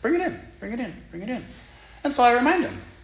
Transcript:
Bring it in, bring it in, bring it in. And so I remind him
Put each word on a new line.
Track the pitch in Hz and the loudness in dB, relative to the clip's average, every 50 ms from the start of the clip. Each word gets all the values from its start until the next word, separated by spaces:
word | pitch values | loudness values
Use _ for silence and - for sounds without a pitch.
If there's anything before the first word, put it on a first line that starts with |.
Bring | - 233 320 | 0 2 0
it | 349 | 2
in, | 370 330 226 - - - - - | 0 -2 -4 -6 -14 -18 -18 -14
bring | - 196 | -12 -8
it | 220 240 | -6 -6
in, | 254 202 - - - - | -6 -8 -10 -14 -18 -14
bring | - 170 | -14 -12
it | 185 214 | -8 -8
in. | 254 233 - - - - - - - - - - - - - | -8 -8 -8 -12 -18 -20 -20 -20 -20 -20 -20 -20 -20 -6 -4
And | 294 | -4
so | 277 - | 2 6
I | 247 240 | 6 6
remind | 240 240 254 294 349 370 277 | 6 6 4 4 2 2 0
him | - - - - - - - | -2 -4 -10 -14 -18 -20 -20